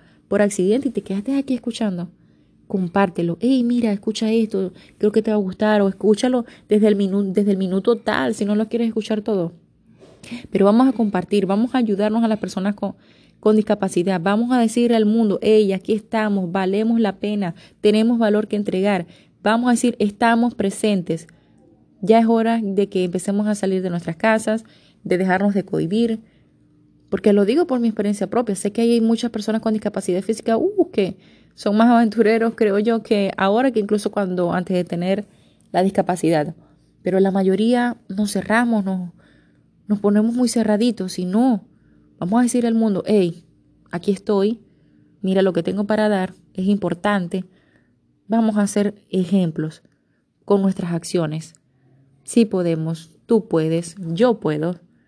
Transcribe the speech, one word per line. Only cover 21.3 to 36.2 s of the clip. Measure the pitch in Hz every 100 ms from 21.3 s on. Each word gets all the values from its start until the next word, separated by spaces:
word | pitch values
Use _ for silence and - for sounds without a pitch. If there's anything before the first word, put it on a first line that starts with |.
| _ _ _ _ _ _ -
Ya | - 226
es | 226
hora | 226 226 233
de | 208 190 196
que | 190
empecemos | 180 180 - 202 208
a |
salir | 208 196 190
de | 185
nuestras | 175 170 170
casas, | 220 220 220 220 - _ _ _
de | - 180
dejarnos | 190 185 202
de | 196
cohibir. | 185 160 160 214 233 220 - _ _ _ _ _ _ _ -
Porque | 196 214
lo | 202 202
digo | 277 349
por | 254
mi | 233
experiencia | 214 202 202 190
propia. | 220 240 190
Sé | 208
que | 202
hay | 233 233
muchas | 226 226 233
personas | 220 208 220
con | 220
discapacidad | 214 214 202 190 180
física, | 196 220 - 226
uh, | 359 415 330
que | - 185 - _ _ _
son | - 208 208
más | 233
aventureros, | 233 233 226 208 226 226 226
creo | 214 196
yo, | 214 226
que | 226 208 196 -
ahora | 190 214 262
que | 226
incluso | 202 208 202
cuando | 208 190 180 175
antes | 180 175 185
de |
tener | 175 175 180 196 208 _ _ _ _
la | 175
discapacidad. | 190 196 175 180